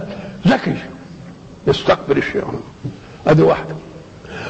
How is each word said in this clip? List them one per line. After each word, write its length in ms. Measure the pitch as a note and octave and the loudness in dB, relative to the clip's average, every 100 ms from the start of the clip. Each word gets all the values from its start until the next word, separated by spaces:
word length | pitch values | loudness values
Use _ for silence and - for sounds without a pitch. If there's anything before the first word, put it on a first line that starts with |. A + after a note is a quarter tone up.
| - - - - F3 | 2 -10 -12 0 2
ذكي 280 | C4 F3 - - - - - - - - - C#3+ | 4 2 -4 -6 -14 -16 -18 -18 -18 -18 -4 0
يستقبل 500 | - - F3+ C3 C#3+ | 2 2 2 2 0
الشيء. 260 | - G2+ - - - - - - - - - | 0 -2 -4 -6 -10 -12 -12 -12 -16 -2 4
أدي 140 | D#3 | 6
واحدة. 340 | D#3+ D3+ - - - - - - - - | 6 4 -2 -10 -14 -18 -18 -18 -16 -12